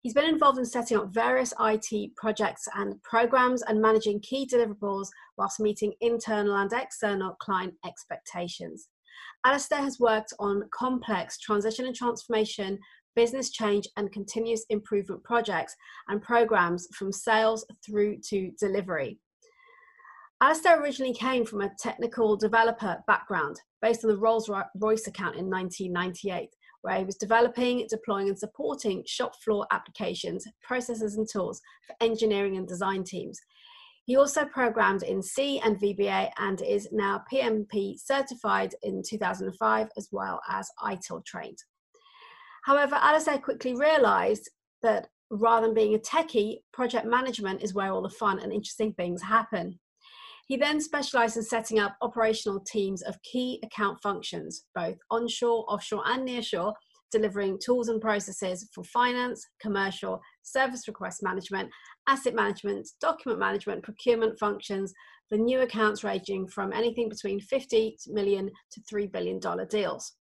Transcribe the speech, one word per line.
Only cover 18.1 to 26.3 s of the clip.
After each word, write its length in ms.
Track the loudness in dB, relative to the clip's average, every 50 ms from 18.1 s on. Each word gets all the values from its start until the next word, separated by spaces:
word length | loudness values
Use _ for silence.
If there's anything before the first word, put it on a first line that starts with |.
| 0 -6 -6 -4
to 220 | -2 -2 -2 -4 -4 -2
delivery. 600 | -2 0 0 0 -2 -2 -2 -2 -2 -4 -6 _ _ _ _ _ _ _ _ _ _ _ -20 _ _ _ _ _ -20 -20 -20 -20 -20 -20 _ _
Alastair 400 | 4 4 4 6 6 6 6 6
originally 320 | 4 -2 -2 -2 -2 -2
came 320 | -2 -2 -2 0 0 0 0
from 160 | 0 -2 -4
a 120 | -4 -4 -4 -6
technical 600 | -8 -8 -4 -4 -4 -4 0 2 4 4 4 2
developer 580 | 2 4 4 6 4 4 2 0 -4 -4 -4 -4 2
background 540 | 2 2 2 2 -2 -2 0 0 -2 -4 -10 _ _ _ _
based 200 | 2 2 2 4
on 80 | 4 2
the 60 | 2
Rolls-Royce 880 | 4 4 4 4 4 0 -2 -4 -4 -4 -6 -6 -2 2 2 2 2 0
account 300 | -8 -8 -6 -6 -6 -4
in 140 | -4 -4 -4
nineteen 420 | -4 -4 -4 -6 -6 -6 -6 -4
ninety-eight, 560 | -2 -2 -2 -4 -6 -6 -6 -4